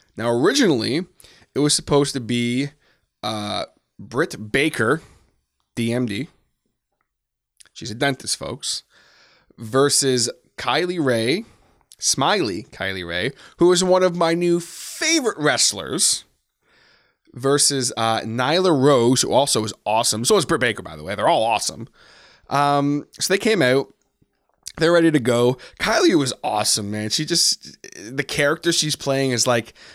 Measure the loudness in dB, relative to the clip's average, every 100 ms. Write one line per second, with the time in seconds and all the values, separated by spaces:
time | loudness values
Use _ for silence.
0 | _ -6 -2 2 2 4 4 2 0 -4
1 | -6 _ -20 -20 _ -2 0 0 2 2
2 | 2 -2 -4 -2 0 0 -4 -8 _ _
3 | _ _ -8 -6 -6 -6 -8 _ _ -20
4 | -6 -4 -4 -6 -4 -2 0 0 0 0
5 | -4 _ _ _ _ _ _ -4 -2 -2
6 | -2 -4 -8 _ _ _ _ _ _ _
7 | _ _ _ _ _ _ _ -14 -12 -4
8 | -2 -2 -6 -8 -8 -8 -8 -8 -12 _
9 | _ _ _ _ _ -18 -2 2 2 2
10 | 2 0 -2 -6 _ -8 -2 -2 -2 -2
11 | 0 0 0 -2 -6 _ _ _ _ -6
12 | -2 0 0 0 -2 -4 -10 -8 -6 -6
13 | -6 -4 -4 -6 -12 2 4 4 4 4
14 | 2 2 0 0 2 0 -2 -14 -14 -6
15 | 0 0 0 0 0 2 0 -2 -6 -2
16 | 0 -2 -8 _ _ _ _ _ _ _
17 | _ _ _ -6 0 2 2 0 -2 -2
18 | 0 0 -2 -2 0 2 4 4 6 6
19 | 4 2 2 2 2 0 -2 -6 -2 0
20 | 0 -2 2 2 2 0 0 -2 -10 -12
21 | -8 -2 2 2 2 0 -2 -8 -12 _
22 | -20 -20 -20 _ -4 0 2 2 0 -2
23 | -6 -8 -2 0 0 2 2 2 -2 _
24 | _ _ _ _ _ _ -16 -2 2 4
25 | 4 4 2 2 2 0 -6 -6 -2 2
26 | 4 2 0 -4 -4 -2 0 -2 -4 -6
27 | -4 -4 -2 0 0 -2 -8 -20 -20 -18
28 | -10 -8 -4 0 0 0 0 -2 -2 -4
29 | -2 -2 0 0 0 0 -4 -14 -20